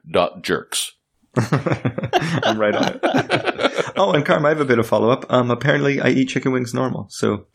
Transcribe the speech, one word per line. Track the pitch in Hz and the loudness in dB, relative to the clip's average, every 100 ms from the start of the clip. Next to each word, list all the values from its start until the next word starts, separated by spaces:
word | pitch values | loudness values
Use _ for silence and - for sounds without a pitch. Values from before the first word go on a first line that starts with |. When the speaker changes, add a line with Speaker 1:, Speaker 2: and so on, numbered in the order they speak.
| - | -4
Speaker 1:
dot | 85 87 92 | 0 0 -2
jerks. | 82 80 - - - - _ _ _ - | -4 -4 -2 -8 -8 -12 _ _ _ -2
Speaker 2:
<laughs> | |
I'm | 117 143 - 156 139 - - - 160 165 - 110 | 0 0 0 -2 -2 -4 -2 -2 0 -2 0 2
right | 107 - | 2 2
on | - - | 0 0
it. | - - - - - - - - - | -2 0 0 -2 -2 -2 -2 -2 -4
<laughs> | - | 0
Oh, | 196 | 2
and | 160 147 | 2 2
Carm, | 175 147 | 2 2
I | |
have | 156 | 2
a | 139 | 2
bit | 117 | 2
of | 113 | 2
follow-up. | 110 107 131 - | 2 2 0 2
Um, | 127 123 | 0 2
apparently | 120 139 143 139 139 | 0 2 2 2 2
I | 127 | 2
eat | 131 131 | 2 0
chicken | - 135 | 0 0
wings | 127 120 | -2 -2
normal, | 123 131 - 104 | -2 -4 -4 -10
so | - 110 104 - | -2 -2 -2 -8